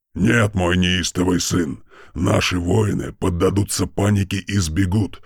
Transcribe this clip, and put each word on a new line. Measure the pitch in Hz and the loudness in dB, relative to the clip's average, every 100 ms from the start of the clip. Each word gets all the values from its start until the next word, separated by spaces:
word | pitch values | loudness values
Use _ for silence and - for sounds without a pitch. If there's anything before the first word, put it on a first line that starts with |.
| _ | _
«Нет, | 82 107 120 107 | 0 2 2 2
мой | 95 87 90 | 0 0 2
неистовый | 90 90 80 - 90 87 | 2 0 -2 -2 0 0
сын, | - 90 73 - - - - | 0 -2 -2 -6 -14 -20 -12
наши | - 104 - - 90 | -4 0 0 0 -2
воины | 87 107 104 - - | 0 2 2 -2 -6
поддадутся | - 95 85 92 95 101 - 90 | -4 -2 0 0 0 -2 -2 -4
панике | - 101 101 95 101 | 0 2 2 0 -4
и | - 101 | -4 -2
сбегут, | 80 82 95 107 95 - | 0 0 2 0 -2 -6